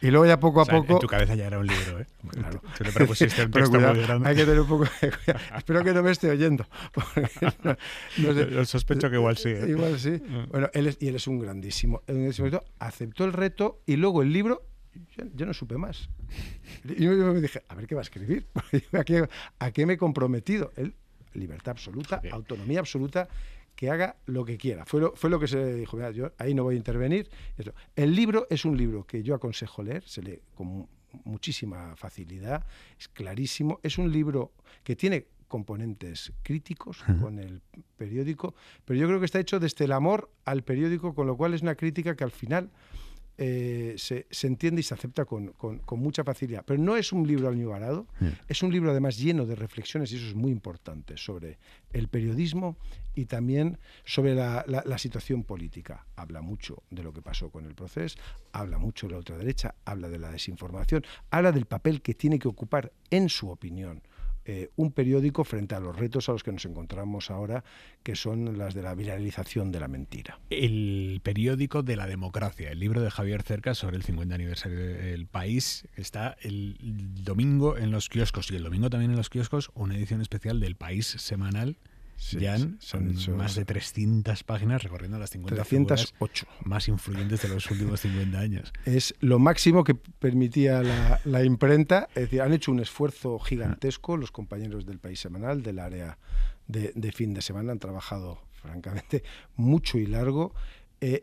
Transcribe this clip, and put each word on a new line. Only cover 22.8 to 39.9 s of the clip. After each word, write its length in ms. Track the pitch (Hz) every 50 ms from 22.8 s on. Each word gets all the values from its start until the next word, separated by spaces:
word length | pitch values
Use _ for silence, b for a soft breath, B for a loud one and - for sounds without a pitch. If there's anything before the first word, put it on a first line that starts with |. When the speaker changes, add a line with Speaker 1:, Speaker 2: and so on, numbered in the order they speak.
Speaker 1:
absoluta, 480 | 175 - - 139 135 139 - 180 180 b b b b b b b b b _
que 140 | - 131 131
haga 260 | 151 165 185 185 - - -
lo 180 | - 127 127 123
que 140 | 113 120 107
quiera. 260 | - 127 110 82 80
Fue 160 | - - 147
lo, 160 | 156 165 -
fue 140 | - - 160
lo 100 | 175 160
que 60 | 151 135
se 280 | 135 135 135 131 123
dijo, 200 | 120 113 - -
"Mira, 140 | 113 120 120
yo 220 | 107 113 127 160 -
ahí 160 | - 113 135 143
no 80 | 135 127
voy 100 | 127 127
a 20 | 120
intervenir". 520 | 107 - 117 120 127 131 170 202 208 B B B B B B
Eso. 160 | - 107 104 - b b b _
El 180 | - 143 147 170
libro 320 | 196 233 214 214 220 247 -
es 160 | - 143 -
un 100 | 160 151
libro 300 | 127 120 113 110 104 98
que 160 | - - 117 107
yo 120 | 120 147
aconsejo 480 | 127 - 120 110 - 117 104 - - 101
leer, 220 | 101 131 175 -
se 160 | - - 113 87
lee 180 | 101 90 - - _ -
con 120 | - 95
mu-, 220 | 90 92 98 92 - _ _ _ _ - - -
muchísima 720 | 113 107 101 - - 139 - - 104 92 87 87 85 82
facilidad, 680 | - - 92 - - 90 82 92 95 95 110 143 151 b b b b b b b _
es 100 | - -
clarísimo. 720 | _ - 107 92 98 110 139 127 - - 156 151 165 - -
Es 140 | 156 -
un 160 | - 180 170 156
libro 400 | 156 151 151 139 135 - - _ _ b b b b b
que 100 | - 120
tiene 320 | - - 190 196 143 - _ _ _ _ _
componentes 840 | - 117 101 - 107 101 117 117 104 - 92 87 85 - - - - - -
críticos 600 | - 143 160 - - 175 - - - 170 - - -
Speaker 2:
Ujú. 100 | 92 82
Speaker 1:
con 200 | 113 107 107 104
el 240 | 98 92 92 90 - _ - - - _ _
periódico, 580 | - 110 101 107 127 139 147 160 - - 180 b b b b b b b
pero 160 | - 131 127
yo 60 | 151
creo 120 | 170 190 190
que 60 | 185
está 140 | 170 - 190
hecho 180 | 185 - - 190
desde 280 | 165 156 - - 151
el 60 | 135